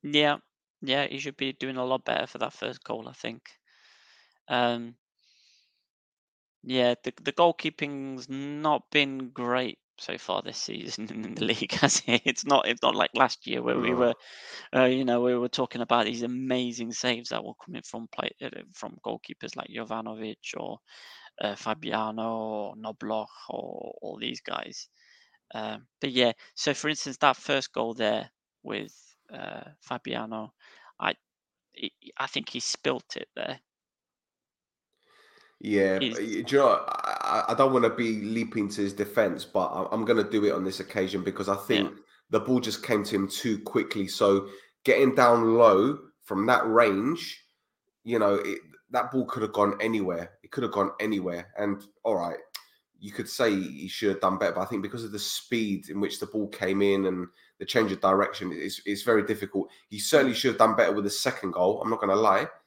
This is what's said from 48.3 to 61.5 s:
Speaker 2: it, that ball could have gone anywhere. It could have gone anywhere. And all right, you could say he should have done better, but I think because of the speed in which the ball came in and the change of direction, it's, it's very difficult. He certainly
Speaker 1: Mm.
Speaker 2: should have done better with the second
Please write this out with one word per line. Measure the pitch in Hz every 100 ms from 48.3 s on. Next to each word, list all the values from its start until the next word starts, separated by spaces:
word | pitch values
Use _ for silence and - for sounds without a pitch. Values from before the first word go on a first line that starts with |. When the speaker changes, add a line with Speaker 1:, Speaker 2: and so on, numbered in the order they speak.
Speaker 2:
it, | 101 - 95 - _ _
that | 123 -
ball | 131 123
could | 127
have | 107
gone | 104 101 98
anywhere. | 110 113 92 87 87 _
It | -
could | -
have | 120
gone | 98 95 -
anywhere. | 107 104 90 87 87 -
And | 104 101 - _
all | 113 101
right, | 85 80 - - _ _ _ _
you | 101
could | 104 -
say | - 120
he | 98 87 71 90
should | - 104
have | 95
done | 95 95
better, | 101
but | 90
I | 95
think | 110
because | 101 117
of | 113
the | 104
speed | - - - 120 107 98 -
in | 95
which | 98 -
the | -
ball | 110 101
came | - 95 98
in | 101 98 95
and | 92 87 _ _ _
the | 98
change | 127 107
of | 95
direction, | 98 95 98 - 92
it's, | 78 80 -
it's | - 101
very | - 110
difficult. | 101 104 101 98 85 - _
He | 104
certainly | - 151 135
Speaker 1:
Mm. | 117
Speaker 2:
should | 135
have | 113
done | 110
better | 101 98
with | 104
the | 101
second | - - - 95